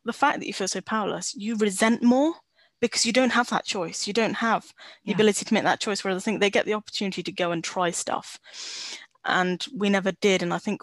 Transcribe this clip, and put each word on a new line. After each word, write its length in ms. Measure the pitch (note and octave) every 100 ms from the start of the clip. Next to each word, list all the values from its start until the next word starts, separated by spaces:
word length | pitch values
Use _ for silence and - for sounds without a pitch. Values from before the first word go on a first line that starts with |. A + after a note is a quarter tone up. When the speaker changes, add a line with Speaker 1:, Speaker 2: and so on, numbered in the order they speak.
| A3+
Speaker 1:
the 80 |
fact 260 | - C#4+ -
that 80 | -
you 60 |
feel 140 | G3+ F#3+
so 140 | F#3+
powerless, 520 | - A3 G3+ E3 - A#3
you 200 | G#3 A3
resent 480 | G#3 F#3+ A3+ A#3
more 300 | A#3+ B3+ D4+ - _ _ _ -
because 260 | A#3+ - A3
you 80 |
don't 180 | A3+ B3
have 180 | A#3+ B3
that 160 | A3 -
choice. 420 | G3+ E3 - G#3
You 60 |
don't 200 | G#3 G#3+ -
have 280 | A3+ F#3+ - - - - G3+
the 60 |
Speaker 2:
Yeah. 40 | G3
Speaker 1:
ability 300 | G#3+ - -
to 80 |
make 100 | G#3+
that 160 | E3+ -
choice. 240 | A3 G3
Whereas 140 | G3 F#3
I 40 | A3+
think 140 | G3
they 100 | G3+
get 160 | - -
the 80 |
opportunity 480 | G#3+ - - G3+ A3
to 80 | -
go 200 | G3 F3
and 120 | E3+
try 280 | - F#3+ F3
stuff. 480 | - - - - - - - - - - - - _
And 400 | - F3+ F3+ F3 - F3+
we 140 | G3+
never 220 | G3 F#3+
did. 280 | F3+ G#3 F#3
And 100 | F3
I 60 | F3
think 240 | G#3+ G3+